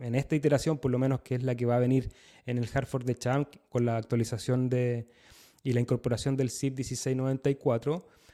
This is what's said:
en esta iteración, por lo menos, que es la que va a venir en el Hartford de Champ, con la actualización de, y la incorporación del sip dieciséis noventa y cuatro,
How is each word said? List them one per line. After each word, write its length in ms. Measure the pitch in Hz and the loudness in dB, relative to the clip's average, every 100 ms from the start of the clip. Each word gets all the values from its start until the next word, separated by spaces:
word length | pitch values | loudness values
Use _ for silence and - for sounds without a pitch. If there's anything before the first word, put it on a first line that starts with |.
en 140 | 120 | -2
esta 220 | 123 139 156 | -2 0 2
iteración, 420 | 143 139 156 151 | 4 2 2 0
por 120 | 131 | 0
lo 80 | 127 | 2
menos, 220 | 131 131 | 2 0
que 160 | - 127 | -2 -2
es 60 | |
la 120 | 131 | -2
que 120 | 120 120 | 0 2
va 100 | 120 | 2
a 40 | |
venir 320 | 123 131 127 - - - - | 4 2 0 -8 -20 -14 -6
en 120 | 123 | -4
el 100 | 117 | -2
Hartford 320 | 139 120 131 | -4 -4 -4
de 100 | 123 120 | -4 -2
Champ, 320 | 123 139 143 - _ | 0 0 0 -8 _
con 160 | 123 | 0
la 120 | 120 117 | 0 0
actualización 720 | 107 120 113 113 - 127 127 | 0 0 0 -2 0 0 2
de, 380 | 123 123 120 117 _ - - - _ | 0 0 -2 -6 _ -20 -20 -20 _
y 100 | 139 | 0
la 80 | 120 | 0
incorporación 560 | 123 131 127 117 139 135 | 2 0 0 -2 0 0
del 140 | 131 | -2
sip 240 | - 139 | -2 -4
dieciséis 420 | 131 131 127 135 131 | -2 -6 -4 -2 -2
noventa 340 | 131 135 143 | 0 0 0
y 40 | |
cuatro, 540 | 139 143 117 143 165 - _ - | 0 0 0 0 -4 -8 _ -20